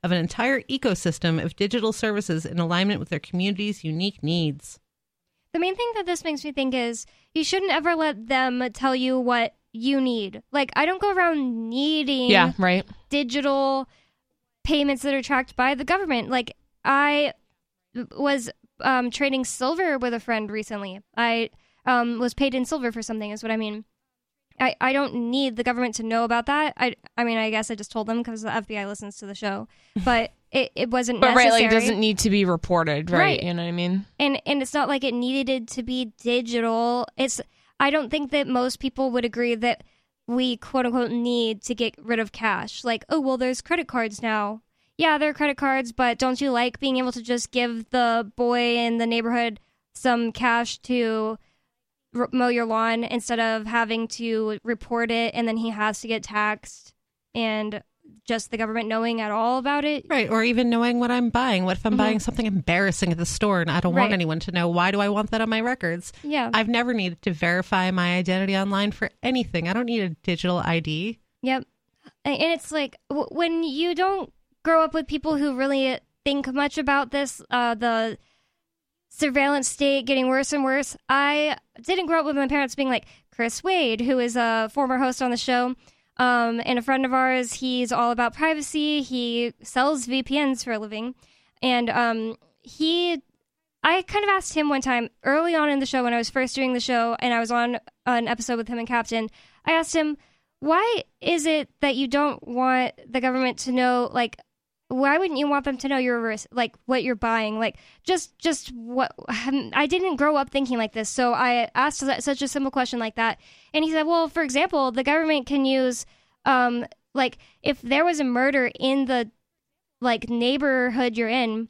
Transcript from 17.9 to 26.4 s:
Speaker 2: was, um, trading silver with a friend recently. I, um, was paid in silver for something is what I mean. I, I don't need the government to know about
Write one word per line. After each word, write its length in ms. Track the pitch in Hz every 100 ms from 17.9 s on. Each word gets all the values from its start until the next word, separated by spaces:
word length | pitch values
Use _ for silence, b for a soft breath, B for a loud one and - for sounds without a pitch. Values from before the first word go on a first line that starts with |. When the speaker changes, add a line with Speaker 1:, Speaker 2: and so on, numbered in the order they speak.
| 240 247 -
Speaker 2:
was, 340 | 285 277 233 - _ _
um, 300 | - 254 247
trading 340 | - 277 269
silver 540 | 254 - 254 330 370 277
with 160 | 240
a 60 | 233
friend 300 | - 226 214
recently. 500 | 214 214 208 202 190 _ -
I, 340 | 233 233 226 _ _ _
um, 340 | - 247 240 233
was 160 | 247
paid 200 | - 277
in 100 | 254
silver 280 | 247 311 240
for 100 | 226
something 280 | 220 220 208
is 120 | 208
what 100 | 226
I 40 | 220
mean. 280 | 220 208 220 _ _ _ _ _ _ _
I, 140 | 254 -
I 120 | 240
don't 220 | 277 277 240 233
need 240 | 254 269
the 80 | 226
government 320 | 240 240 247 220
to 60 |
know 220 | 226 226
about 220 | 233 233